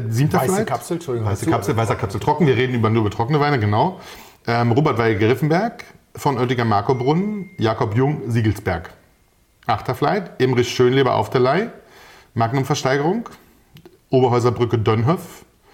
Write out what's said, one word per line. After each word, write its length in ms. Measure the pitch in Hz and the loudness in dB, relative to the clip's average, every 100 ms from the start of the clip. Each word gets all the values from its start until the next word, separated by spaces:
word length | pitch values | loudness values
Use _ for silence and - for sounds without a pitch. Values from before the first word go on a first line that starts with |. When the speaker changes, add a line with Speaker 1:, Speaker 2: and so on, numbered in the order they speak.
| 113 | -2
Speaker 1:
siebter 280 | 113 151 180 | 0 0 2
Speaker 2:
Weiße 120 | 131 | 0
Speaker 1:
Flight. 140 | 196 220 | 0 -2
Speaker 2:
Kapsel, 300 | 120 - 165 | -6 -6 -8
Entschuldigung, 340 | - 120 107 | -6 -4 -4
Speaker 1:
Weiße 140 | 101 160 | -2 -2
Speaker 2:
dazu. 60 | |
Speaker 1:
Kapsel, 260 | 113 95 110 | -2 0 -2
weißer 180 | 110 117 | 0 -2
Kapsel 240 | 110 107 | -4 -2
trocken. 260 | - 151 151 | -2 2 2
Wir 100 | 117 | 2
reden 200 | 127 123 | 0 0
über, 160 | 110 | 2
nur 100 | 113 | 2
über 80 | 104 | 0
trockene 300 | - 117 156 | -2 0 0
Weine, 180 | 147 139 | 2 0
genau. 420 | 104 110 170 185 - - - - - | 2 2 0 -2 -14 -20 -20 -10 -2
Ähm, 260 | 117 120 | 0 2
Robert 280 | 123 151 120 | 2 2 2
Weil-Griffenberg, 840 | 113 104 110 135 151 170 233 - - - _ - | 2 2 2 2 2 0 -2 -6 -18 -20 _ -6
von 220 | 143 123 | -2 0
Oettinger 280 | 127 120 113 | 0 0 0
Marco 280 | 101 104 | 0 0
Brunnen, 560 | 123 127 165 208 208 175 - | 0 0 0 -2 -6 -10 -4
Jakob 380 | 110 - 117 113 | -2 0 -2 0
Jung, 260 | 135 147 120 | 0 -2 -2
Siegelsberg. 640 | 117 110 - 113 87 - - _ _ _ _ _ _ - | 0 0 -2 -4 -6 -8 -20 _ _ _ _ _ _ -4
Achter 300 | 110 - - | -4 -4 -2
Flight, 340 | 143 202 175 - | -2 -2 -6 -2
Emrich 300 | 131 123 117 | 2 2 0
Schönleber 460 | - 123 135 127 107 | 2 4 4 2 2
auf 160 | 104 | 0
der 100 | - | 2
Leih, 300 | - 165 233 - - - - - _ 113 | 2 2 -2 -8 -20 -20 -20 -20 _ -2
Magnum-Versteigerung. 960 | 113 135 135 147 131 139 156 226 - - - _ _ - - _ _ | 0 0 -2 -2 0 0 0 -2 -6 -16 -20 _ _ -20 -20 _ _
Oberhäuser 400 | 131 123 120 120 | 2 4 2 2
Brücke 260 | 110 110 110 | 0 0 0
Dönhoff, 680 | 107 110 120 180 - - - _ _ | 2 2 2 0 -4 -20 -20 _ _